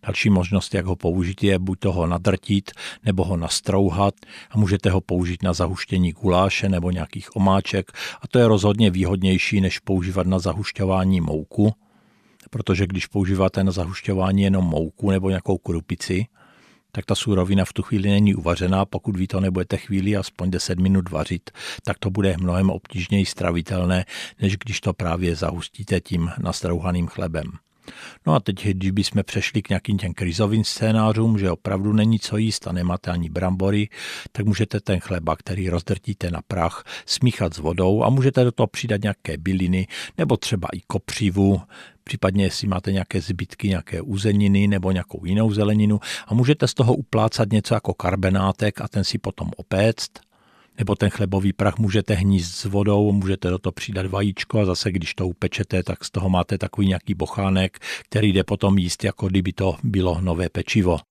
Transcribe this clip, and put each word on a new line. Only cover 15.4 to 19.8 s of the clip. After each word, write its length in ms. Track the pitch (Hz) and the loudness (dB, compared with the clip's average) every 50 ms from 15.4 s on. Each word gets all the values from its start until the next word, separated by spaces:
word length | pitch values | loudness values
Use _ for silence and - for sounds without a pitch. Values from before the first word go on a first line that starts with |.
| - - 98 87 | 0 -2 -2 -2
krupici, 680 | _ - 87 85 80 _ 92 85 - - 92 90 110 - _ _ - _ _ _ _ _ _ _ _ _ | _ -4 -4 -4 -4 _ -8 -8 -4 -2 -2 -2 -2 -4 _ _ -20 _ _ _ _ _ _ _ _ _
tak 140 | _ - 90 | _ -10 -2
ta 100 | - 107 | -2 -2
surovina 500 | - - 110 101 95 90 92 98 98 92 | -2 0 0 2 2 2 2 2 2 0
v 80 | - - | 0 -2
tu 100 | - 90 | -8 -6
chvíli 260 | - - 104 95 101 | -2 -2 0 2 2
není 260 | 101 101 104 104 98 | 4 4 6 4 4
uvařená. 500 | - 80 82 87 85 92 90 95 95 98 | 2 0 -2 0 0 0 0 2 2 0
Pokud 320 | - - 101 _ - 101 92 | 0 -4 -6 _ -4 -2 -2
vy 100 | 95 95 | -2 -2
to 120 | - 95 | 0 0
nebudete 380 | 95 95 90 92 90 - - | 0 0 0 -2 -2 -2 -4
chvíli 400 | 95 | -6